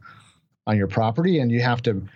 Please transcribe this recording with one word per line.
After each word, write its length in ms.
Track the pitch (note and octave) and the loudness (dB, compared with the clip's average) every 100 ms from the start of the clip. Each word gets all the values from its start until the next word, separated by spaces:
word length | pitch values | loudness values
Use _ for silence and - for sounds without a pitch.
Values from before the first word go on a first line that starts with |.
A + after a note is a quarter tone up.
| - - - _ _ _ - | -8 -20 -20 _ _ _ -2
on 100 | G#2+ | 0
your 100 | G2 | 0
property, 520 | - A2+ A2+ F3+ E3 | 0 0 0 0 2
and 120 | B2 | 2
you 100 | A#2 | 2
have 200 | B2 A#2 | 0 0
to, 180 | A#2 G2 F#2+ | -2 -4 -6